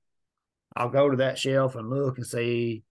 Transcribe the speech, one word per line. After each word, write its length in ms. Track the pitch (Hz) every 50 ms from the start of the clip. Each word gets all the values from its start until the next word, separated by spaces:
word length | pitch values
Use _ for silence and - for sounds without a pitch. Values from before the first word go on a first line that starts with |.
| _ _ _ _ _ _ _ _ _ _ _ _ _ _ -
I'll 140 | - 120 120
go 220 | 117 139 143 143
to 80 | 135 123
that 200 | 135 131 - -
shelf 360 | - 139 135 135 135 127 131
and 140 | 120 110 113
look 260 | 131 139 143 131 127
and 100 | 127 117
see 580 | - - 120 120 120 120 117 120 117 113 110 - _